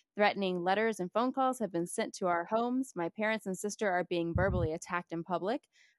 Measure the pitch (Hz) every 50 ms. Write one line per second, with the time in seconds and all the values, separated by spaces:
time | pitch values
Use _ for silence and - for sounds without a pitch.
0 | _ _ _ 202 208 202 - 196 196 185 180 175 170 185 196 208 226 226 214 -
1 | 180 180 - 214 240 262 254 269 262 262 254 - 226 180 202 170 175 175 - -
2 | 226 - - - 202 175 175 170 170 170 220 226 240 247 254 262 262 - - 180
3 | 170 170 _ - 208 214 220 214 - 196 185 - - 208 196 - 214 202 180 180
4 | 175 - 180 175 165 170 165 175 185 202 185 185 165 156 156 175 - - 180 175
5 | 175 - 170 170 165 - 180 165 170 196 247 294 _ _ _ _ - _ _